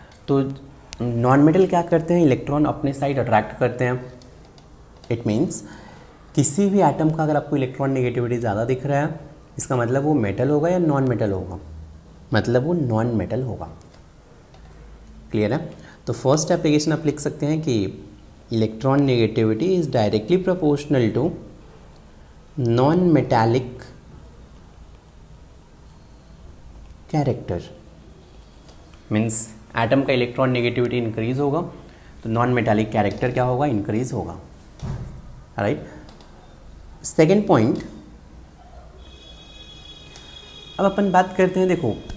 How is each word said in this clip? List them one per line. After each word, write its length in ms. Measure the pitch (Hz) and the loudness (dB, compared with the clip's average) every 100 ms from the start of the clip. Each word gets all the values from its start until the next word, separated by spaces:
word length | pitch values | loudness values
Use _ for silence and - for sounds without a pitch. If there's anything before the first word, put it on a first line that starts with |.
| - - - | -20 -12 -2
तो 120 | 139 135 135 - - - - | 0 0 -6 -16 -20 -16 -6
नॉन 380 | 120 117 123 139 | -4 0 4 6
metal 280 | 151 185 185 | 6 6 4
क्या 140 | 175 | 2
करते 320 | 170 165 160 | 2 0 2
हैं? 80 | 175 | 4
electron 440 | 151 123 - 147 147 | 4 4 0 0 0
अपने 280 | - 139 | 0 -4
side 260 | 139 139 135 | -2 -2 -2
attract 380 | 117 107 107 - | 2 0 0 -2
करते 260 | 127 - 123 | -2 0 -2
हैं। 280 | 127 - - - - - - - - - - - | -2 -6 -18 -20 -20 -20 -20 -20 -20 -20 -16 -6
It 160 | 117 120 | -4 0
means 340 | 107 190 - - - - - - - - - | 0 0 -4 -12 -18 -20 -20 -20 -20 -4 0
किसी 340 | 131 - 202 | 2 2 2
भी 120 | 196 | 4
atom 260 | 156 135 156 | 4 4 0
का 140 | 160 | 2
अगर 120 | 151 147 | 0 0
आपको 200 | - 147 | 0 -2
electron 340 | 127 131 135 | -2 -2 -2
negativity 460 | 135 123 120 120 120 | 0 0 0 -2 -2
ज़्यादा 280 | 117 101 120 | -2 -2 0
दिख 200 | 127 143 | -2 0
रहा 160 | 139 | 0
है, 180 | 147 - - - - - | -2 -6 -14 -20 -14 -6
इसका 180 | - 127 | -2 0
मतलब 280 | 117 135 | 0 0
वो 100 | 147 147 | 2 2
metal 340 | 101 95 135 | 0 0 0
होगा 200 | 147 165 | 2 2
या 100 | 185 | 2
non 300 | 165 139 131 | 2 2 2
metal 220 | 107 107 | 0 0
होगा, 280 | 95 90 - - - - - - - - | -2 -6 -12 -14 -18 -18 -20 -20 -20 -4
मतलब 320 | 113 113 123 147 | -2 2 2 2
वो 80 | |
non 420 | 175 123 110 120 110 | 0 0 0 0 -2
metal 280 | 90 117 | -2 -4
होगा। 260 | 127 90 82 - - - - - - - - - - - - - - - - | -6 -8 -12 -16 -20 -20 -20 -20 -20 -20 -20 -20 -20 -20 -20 -20 -20 -20 -6
Clear 220 | 113 104 | -2 0
है? 160 | 147 - - - - - | -2 -6 -14 -20 -12 -8
तो 60 | |
first 380 | 117 131 151 156 | -2 2 2 2
application 400 | 170 160 151 156 | 0 2 2 2
आप 120 | 156 147 | 0 -2
लिख 140 | 147 | -2
सकते 260 | 147 - 147 | -4 -4 -2
हैं 160 | 156 | -2
कि 420 | 156 113 92 - - - - - - | 0 0 -2 -6 -16 -20 -20 -20 -4
electron 540 | 113 107 - 135 139 135 | -2 -2 -2 0 2 4
negativity 720 | 120 110 113 110 110 185 185 | 4 2 2 0 2 0 0
is 180 | 143 127 | 0 0
directly 480 | 107 110 107 185 185 | 2 0 2 0 2
proportional 680 | 180 151 143 - 135 110 | 0 0 0 0 2 2
to 160 | 117 147 - - - - - - - - - - - - 151 117 | 0 -2 -4 -12 -20 -20 -20 -20 -20 -20 -20 -20 -20 -12 -4 0
non 340 | 117 139 175 180 | 4 4 4 4
metallic 720 | 143 127 123 113 123 - - - - - - - - - - - - - - - - - - - - - - - - - - - - - - - - - - - | 4 4 2 4 2 -2 -10 -18 -20 -20 -20 -20 -20 -20 -20 -20 -20 -20 -20 -20 -20 -20 -20 -20 -20 -20 -20 -20 -20 -20 -20 -20 -20 -20 -20 -20 -20 -20 -20 -6
character। 480 | 156 131 110 - 87 - - - - - - - - - - - - - - - | -2 0 -2 -4 -6 -8 -18 -20 -20 -20 -20 -20 -20 -20 -20 -20 -20 -20 -20 -4
Means 260 | 107 113 - - - - 117 | 0 0 -2 -4 -8 -8 -2
Atom 260 | 117 135 | 2 2
का 100 | 135 | 2
electron 360 | 127 120 - 131 | 0 0 0 0
negativity 460 | 123 120 117 120 123 | 2 0 0 0 0
increase 420 | 113 110 113 131 | -2 -2 -2 0
होगा 220 | 143 156 175 - - - - - | 0 0 -4 -10 -20 -20 -20 -12
तो 60 | 113 | -4
नॉन 200 | 113 123 | 0 2
मेटालिक 380 | 120 113 107 110 | 2 2 2 2
character 400 | 113 101 - 127 | 0 0 0 -2
क्या 120 | 127 | 0
होगा? 220 | 123 127 147 | 0 0 0
Increase 460 | 107 98 107 131 | 0 -2 -2 -2
होगा, 240 | 120 85 82 - - - - - - - - - - - - | -4 -6 -10 -16 -20 -20 -14 -10 -10 -10 -14 -18 -20 -12 -4
right। 260 | 101 151 - - - - - - - - - - - - - | -2 -2 -6 -18 -20 -20 -20 -20 -20 -20 -20 -20 -20 -14 -2
Second 420 | - 160 202 208 | 2 4 4 4
point, 300 | 143 113 - - - - - - - - - - - - - - - - - 831 807 831 - 807 - - - - - - - - - | 4 4 0 -6 -16 -20 -20 -20 -20 -20 -20 -20 -20 -20 -20 -20 -20 -20 -20 -20 -20 -20 -20 -20 -20 -20 -20 -20 -20 -20 -20 -14 -2
अब 60 | 196 | -2
अपन 260 | 196 202 | 0 2
बात 220 | 180 185 - | 2 2 2
करते 220 | 185 185 | 0 2
हैं, 100 | 185 | 0
देखो, 240 | 175 117 95 - | 2 -2 -4 -10